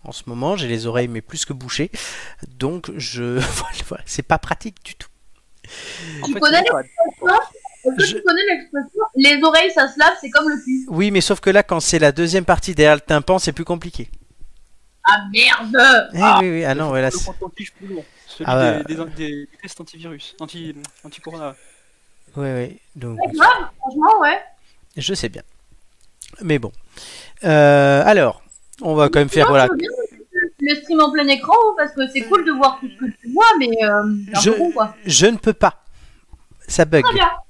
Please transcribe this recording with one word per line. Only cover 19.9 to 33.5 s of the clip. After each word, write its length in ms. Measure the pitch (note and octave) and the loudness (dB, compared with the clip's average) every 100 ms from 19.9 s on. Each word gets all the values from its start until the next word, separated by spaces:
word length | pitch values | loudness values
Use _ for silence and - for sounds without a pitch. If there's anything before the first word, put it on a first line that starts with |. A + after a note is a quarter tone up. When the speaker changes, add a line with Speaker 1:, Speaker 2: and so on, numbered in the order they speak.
| E3 E3+ C#3+ - - | -20 -18 -18 -20 -18
Speaker 2:
anti, 340 | D#3 E3+ D#3+ D3 D3 _ | -16 -14 -14 -16 -20 _
anti-corona. 500 | D3+ - D#3+ E3 D3 C3 _ _ _ _ _ _ _ C#3+ | -20 -20 -18 -14 -14 -14 _ _ _ _ _ _ _ -10
Speaker 1:
Oui, 120 | C#3 | -6
oui, 260 | B2+ B2 - _ D3 | -6 -8 -14 _ -14
donc 220 | A#2+ A#2 F4 | -12 -6 -6
Speaker 3:
C'est 100 | D4+ | 2
grave, 320 | B4 B4 - - | 2 2 -4 -10
franchement, 420 | C4 C#4 E4+ A4 | -10 -2 2 2
ouais. 200 | D4 G4 - _ _ _ _ - | 0 -2 -8 _ _ _ _ -10
Speaker 1:
je 160 | C3+ | -8
sais 140 | F#3+ A#2 | -6 -8
bien. 140 | - - _ _ - _ _ - _ - - | -10 -20 _ _ -20 _ _ -20 _ -20 -12
Mais 160 | F#3 C#3+ | -2 -2
bon. 100 | A2 - - - - - - - | -4 -14 -20 -20 -20 -20 -20 -6
Euh, 580 | F3+ D3+ C#3+ C#3+ C#3 C#3 G3 | 2 6 8 6 6 4 6
alors, 340 | G#3 B2+ - - _ - - | 4 4 -2 -16 _ -20 -10
on 120 | G3+ | -2
va 140 | D#3 C#3+ | 2 4
quand 100 | D3 | 4
même 100 | C#3+ | 2
faire, 180 | D#3 - | 4 4
Speaker 3:
Sinon, 40 | C#3 | 6
Speaker 1:
voilà. 100 | C3 | 4
Speaker 3:
tu 40 | |
veux 60 | D4+ | 2
bien 100 | E4+ B4+ A4 - - F4+ F4 - | -4 -8 -10 -12 -8 -6 -6 -4
le 140 | C#4+ D4 | -4 -4
stream 240 | D4+ D#4+ | 0 2
en 100 | D4+ | 2
plein 160 | D4 C#4+ | 2 0
écran 280 | C#4 C4+ | 0 4
ou 220 | A4 A4 G#4 | 4 4 2
parce 160 | D4 | -4
que 140 | C#4 C4 | -2 -4
c'est 60 | C4+ | -4
cool 220 | A3 F#4+ | 0 0
de 80 | D#4+ | 0
voir 260 | C4 C4+ - | 2 2 0
tout 100 | C4+ | -12
ce 60 | - | -8
que 60 | B3+ - | -10 -10
tu 120 | A#3+ | -4
vois, 140 | C#4+ A4+ | 4 4